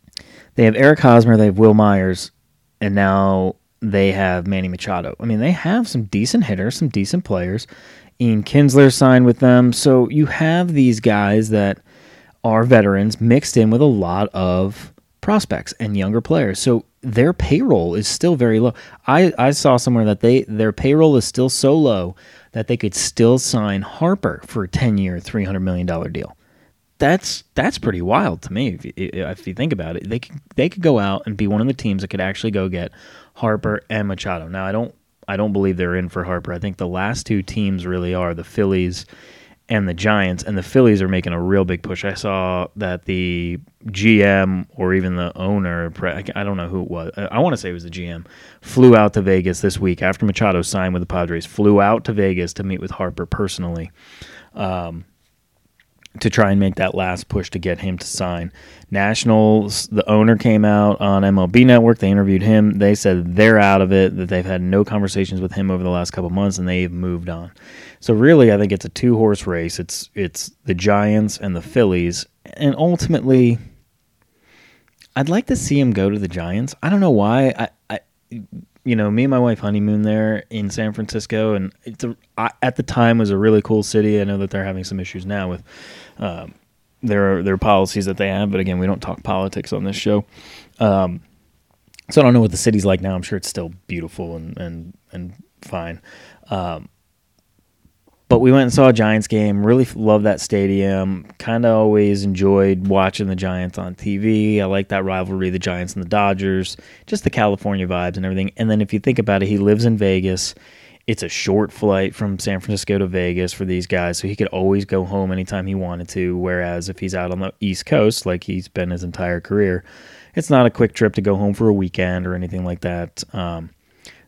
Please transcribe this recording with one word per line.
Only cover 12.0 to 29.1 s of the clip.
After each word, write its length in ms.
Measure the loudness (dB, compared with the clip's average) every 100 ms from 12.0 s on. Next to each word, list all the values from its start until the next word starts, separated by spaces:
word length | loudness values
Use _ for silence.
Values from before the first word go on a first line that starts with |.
| -20 -20 _ _
are 220 | 0 2
veterans 560 | 6 6 6 2 0 0
mixed 360 | 2 2 2 2
in 140 | 4
with 100 | 4
a 60 | 4
lot 420 | 2 0 -2 -2
of 580 | -2 0 0 0 -4 -16 _ _ _
prospects 500 | -2 -2 -2 -6 -8 -8
and 160 | -4 -2
younger 240 | 0 -2
players. 380 | 0 0 0 -2
So 260 | 0 0 -2 _
their 320 | -4 0 2
payroll 640 | 0 0 2 2 2 2
is 120 | -2 -4
still 300 | -2 0 2
very 240 | 2 2
low. 140 | 2 -2 -12 -10 0
I, 260 | 2 2 2
I 140 | 0
saw 240 | 2 2 2
somewhere 280 | 2 2
that 160 | 2 2
they, 220 | 4 4
their 300 | 2 -2 -2
payroll 440 | 0 0 4 4 4
is 80 |
still 240 | 0 -2 -2
so 260 | 0 2
low 400 | 4 2 0 -2 -8 -18 -20 _
that 160 | -8 -4
they 80 | -4
could 180 | -4
still 440 | -4 -4 2 4 4
sign 440 | 2 -2 -2 -4
Harper 580 | -6 -4 -2 -2 -4 -6
for 180 | -8 -8
a 60 | -6
ten-year, 500 | -2 0 0 -2 -4
three 260 | -6 -6
hundred 160 | -4 -4
million 260 | -2 -2 -2
dollar 220 | -4 -6
deal. 280 | -8 -12 -16 _ _ _ _ _ -2
That's, 440 | 0 0 -2 -12 -8
that's 240 | -4 -4 -2
pretty 220 | -4 -2
wild 420 | 0 0 0 -4
to 100 | -6
me 160 | -6 -4
if 160 | -6
you, 80 | -10 -10
if 500 | -8